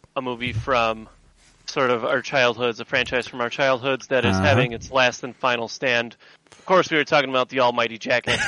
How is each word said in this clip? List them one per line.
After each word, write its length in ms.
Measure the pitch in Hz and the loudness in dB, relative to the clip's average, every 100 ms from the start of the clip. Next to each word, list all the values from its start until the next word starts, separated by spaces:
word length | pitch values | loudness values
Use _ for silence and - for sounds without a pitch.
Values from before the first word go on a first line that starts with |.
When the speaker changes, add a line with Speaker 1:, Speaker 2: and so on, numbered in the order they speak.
| _ - | _ -6
Speaker 1:
a 60 | |
movie 300 | 127 117 123 | -6 -6 -4
from 540 | 113 139 123 113 110 110 _ _ _ _ _ - | -6 0 0 0 -2 -10 _ _ _ _ _ -8
sort 240 | 151 131 | 0 2
of 140 | 120 | 2
our 180 | 123 131 | 0 -2
childhoods, 560 | - 143 123 113 123 113 | 0 2 2 2 -4 -4
a 40 | |
franchise 420 | 117 135 120 127 110 | -4 -2 0 -2 -4
from 140 | 131 | -4
our 100 | 120 | -6
childhoods 560 | - 135 131 135 131 - | 0 2 2 0 -4 0
that 160 | 127 | 0
is 120 | 120 92 | 2 2
Speaker 2:
Uh-huh. 80 | |
Speaker 1:
having 280 | 117 131 123 | 4 2 0
its 180 | 113 - | -4 -4
last 320 | 131 123 120 | 2 2 0
and 100 | 123 | -12
final 320 | - 131 120 113 | -4 -2 -2 -4
stand. 480 | - 135 120 117 - - - _ | -4 0 0 -2 -8 -20 -20 _
Of 140 | - - | -14 2
course, 220 | 185 - | 2 4
we 60 | 156 | 0
were 80 | |
talking 260 | 139 156 135 | 2 2 2
about 180 | 131 123 | 0 0
the 120 | 131 | 2
almighty 380 | 123 120 117 113 | 2 2 -2 -4
Jackass 400 | 127 123 120 120 | 0 0 0 -2